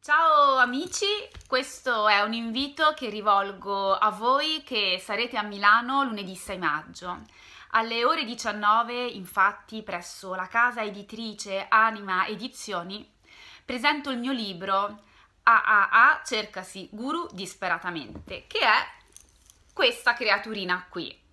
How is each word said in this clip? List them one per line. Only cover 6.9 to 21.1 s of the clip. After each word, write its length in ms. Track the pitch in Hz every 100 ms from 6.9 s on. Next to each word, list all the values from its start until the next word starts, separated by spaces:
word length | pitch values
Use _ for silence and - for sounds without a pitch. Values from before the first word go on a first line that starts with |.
| - 180 180 - _ - - -
Alle 340 | 226 226 226
ore 200 | 240 330
diciannove, 840 | 240 233 226 208 208 220 233 240 247
infatti, 760 | 202 180 - 190 202 - 220
presso 520 | 214 175 175 - 190
la 120 | 185 185
casa 360 | 233 247 233
editrice 840 | 214 196 202 220 226 208 208 196 -
Anima 560 | 220 220 214 202 185 190
Edizioni, 840 | 208 254 - - 185 175 202 - _ _ - - -
presento 460 | - 247 285 302 277
il 80 | 247
mio 140 | 240
libro 720 | 262 202 180 190 196 202 214 _ _ _ _
A 180 | - 226
A 260 | - 208 -
A, 340 | 220 262 311
cercasi 640 | - 220 208 - 185 196 175
guru 340 | 208 254 320 349
disperatamente, 1120 | 185 185 - 185 170 185 170 120 160 - 196 _
che 120 | 440
è 280 | 240 220 - - _ - _ _ _ _ _
questa 400 | - 262 240 247
creaturina 720 | 233 226 202 220 208 185 180 -
qui. 280 | 180 147